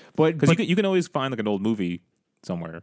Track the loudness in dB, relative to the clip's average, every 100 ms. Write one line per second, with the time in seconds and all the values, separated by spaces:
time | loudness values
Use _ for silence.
0 | -8 0 2 4 4 4 2 0 2 0
1 | -2 -4 -4 -4 -2 -2 0 -2 -2 -6
2 | _ _ _ _ -10 -8 -8 -14